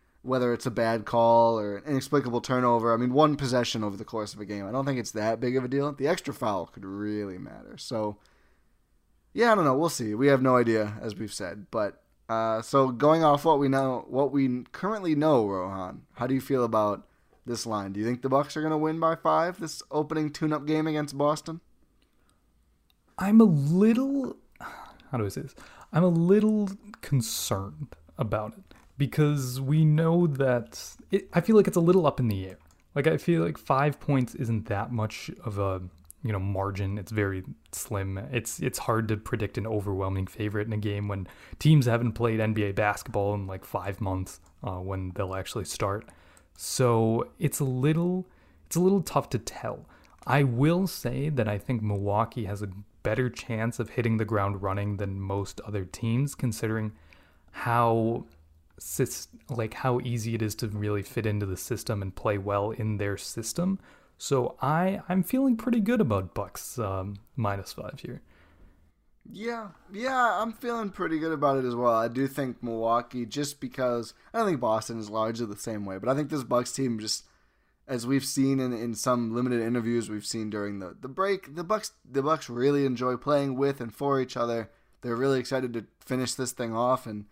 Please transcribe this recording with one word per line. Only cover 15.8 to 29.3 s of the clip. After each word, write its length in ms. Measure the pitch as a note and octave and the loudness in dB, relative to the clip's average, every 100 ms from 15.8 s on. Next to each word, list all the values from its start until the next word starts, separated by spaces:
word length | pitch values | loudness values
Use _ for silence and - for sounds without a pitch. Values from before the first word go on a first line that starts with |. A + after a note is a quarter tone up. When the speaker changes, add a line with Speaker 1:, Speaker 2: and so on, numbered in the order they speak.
| F#2 - - | -8 -12 -18
Speaker 1:
how 120 | - B2 | -6 -2
do 80 | |
you 60 | C3 | -2
feel 240 | - C3+ | 0 2
about 420 | A#2 A2 G#2 G2+ - _ _ _ - | 2 2 2 0 -8 _ _ _ -8
this 180 | A#2 | -6
line? 280 | A#2+ G#2+ G2 | -4 -4 -4
Do 80 | G2+ | -4
you 40 | |
think 160 | A2+ B2 | -2 -2
the 80 | C3+ | 0
Bucks 280 | C3+ C#3+ D#3 | 2 0 -2
are 60 | |
gonna 140 | D#3 D#3 | -2 0
win 220 | D#3 D#3+ | 0 0
by 140 | E3 | 0
five 460 | D#3+ D#3+ D#3 E3+ F3+ | 0 2 2 0 -4
this 220 | D#3 - - | -10 -12 -6
opening 400 | D3 D3+ D#3 D3+ | -4 -2 -2 -2
tune-up 360 | D3 D#3 D3+ D3 | -2 -2 -2 0
game 200 | D#3 D#3 | 0 0
against 300 | D3+ C#3+ C#3 | -2 -4 0
Boston? 440 | D3 D3+ - E3 - _ _ _ _ _ _ _ _ _ _ _ _ _ _ - | 0 0 -4 -12 -16 _ _ _ _ _ _ _ _ _ _ _ _ _ _ -4
Speaker 2:
I'm 220 | F#3+ A3+ | 6 8
a 40 | |
little, 920 | A3 D3+ C#3 F3 G#3+ A#3 C4+ C#4 B3 - _ - - - - - - | 8 6 2 4 4 4 0 -2 -4 -8 _ -18 -16 -16 -20 -20 -8
how 80 | B2+ | -4
do 60 | |
I 40 | G2+ | -4
say 140 | - | -4
this? 120 | - - - - - | -10 -14 -20 -20 -2
I'm 120 | D#3 | 2
a 40 | F3+ | 4
little 600 | E3 E3+ G#3 G#3+ G#3+ G3+ G3 G3+ - | 4 6 6 6 2 0 -4 -14 -16
concerned 960 | - C#3 A2 - - G2+ G2 D3+ D3 - - - | 0 0 0 -4 -2 -2 -4 -10 -12 -14 -16 -6
about 360 | A2+ G#2+ G#2+ - | -2 -2 -4 -10
it 160 | - - - - | -20 -20 -14 -4
because 640 | C#3 - D3 | -2 2 2